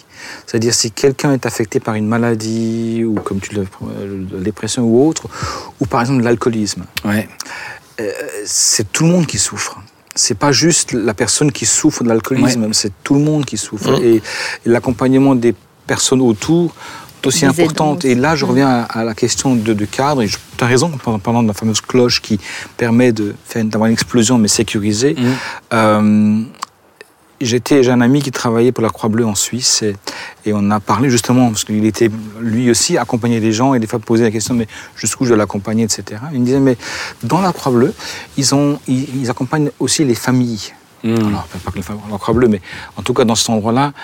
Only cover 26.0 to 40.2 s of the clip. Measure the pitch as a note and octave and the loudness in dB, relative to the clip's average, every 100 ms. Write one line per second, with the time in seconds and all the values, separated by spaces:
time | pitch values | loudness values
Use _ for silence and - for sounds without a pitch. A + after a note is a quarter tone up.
26 | G#2+ G#2+ G#2+ G#2+ B2 - - _ _ - | 4 4 4 2 -2 -10 -18 _ _ -20
27 | - _ _ - A#2+ A#2+ - C#3+ B2+ B2 | -20 _ _ -6 -2 0 4 4 6 4
28 | A#2+ C#3+ C3+ - A#2+ A2+ B2 A#2 A2 - | 4 4 0 -4 0 2 2 2 -2 -2
29 | A2+ A2 A2+ F#2+ - A#2 - - G#2+ G2 | -2 0 0 -2 -4 -4 -2 0 -2 -6
30 | - - - - G#2+ G#2 G2+ G#2+ A2 G#2 | -10 -14 -16 -8 -4 0 0 0 0 0
31 | C#3 A#2+ - B2 B2 G#2 - G#2+ A2 G#2 | 2 2 2 4 2 0 -2 0 0 2
32 | A2+ A2 G#2+ A2 A#2 A2+ B2 A2+ - E3 | 0 0 -10 -8 -2 0 2 2 2 0
33 | A#2 A#2 A#2+ A2+ A2 G#2+ C3+ B2+ G#2+ A#2 | 0 -2 0 2 2 2 2 2 0 -4
34 | A2 A2+ A#2 A2 - A#2+ G#2+ - - - | 0 2 2 0 -2 -2 -4 -10 -18 -10
35 | A2 - B2 G#2+ G2+ G#2 A2 A2 A2 - | -8 -2 2 2 2 -4 -2 0 0 -4
36 | F#2+ G#2+ D3 C3 B2 C#3 C3+ B2 - - | -10 -12 -6 -2 0 4 2 2 -4 -10
37 | - - A#2+ D#3+ F#3+ - C#3 A#2+ D3+ - | -12 -8 -2 0 0 -2 0 2 2 -2
38 | - - - - C3 C#3 C#3+ D3 - B2+ | -12 -14 -8 -4 0 2 2 0 -2 -2
39 | C3+ C3 A#2+ - C3 D#3 D3 - C3 - | -2 -4 -4 -4 -2 0 -2 -2 -2 0
40 | C#3 A2 | 0 0